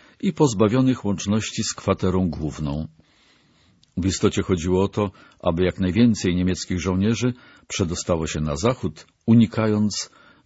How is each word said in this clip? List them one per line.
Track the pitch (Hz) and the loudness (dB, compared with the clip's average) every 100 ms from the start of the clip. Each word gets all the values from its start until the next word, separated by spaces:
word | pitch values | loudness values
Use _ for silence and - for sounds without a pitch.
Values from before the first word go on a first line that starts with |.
| - _ | -20 _
i | - | -4
pozbawionych | - 147 101 107 127 131 123 104 | 2 2 4 2 4 2 0 -2
łączności | 90 98 107 - - | -2 -2 -2 -2 -6
z | 107 | -6
kwaterą | - - 95 92 92 90 | -4 -2 0 0 0 0
główną. | 76 76 69 73 73 78 - _ _ _ _ _ _ _ _ _ - | -2 -6 -6 -6 -6 -8 -14 _ _ _ _ _ _ _ _ _ -4
W | 95 | -2
istocie | - 104 101 | 0 0 0
chodziło | 92 90 85 92 | -2 -2 0 0
o | 98 | 0
to, | - 101 - - _ | -2 -4 -6 -20 _
aby | 90 85 | -2 0
jak | 92 - | 0 0
najwięcej | 92 95 120 104 95 87 | -2 2 2 2 0 0
niemieckich | 90 90 - 90 | 0 -2 -4 -4
żołnierzy | 90 92 104 104 123 123 - - - | -2 0 0 0 -2 -4 -12 -20 -10
przedostało | - 87 87 - 85 78 | -4 -2 -2 -2 -2 -2
się | 82 | -4
na | 76 73 | -4 0
zachód, | 113 127 90 - - _ - | 0 -2 -6 -8 -18 _ 4
unikając | 117 110 - 110 104 104 - - - - _ | 6 6 2 0 2 0 -2 -10 -16 -20 _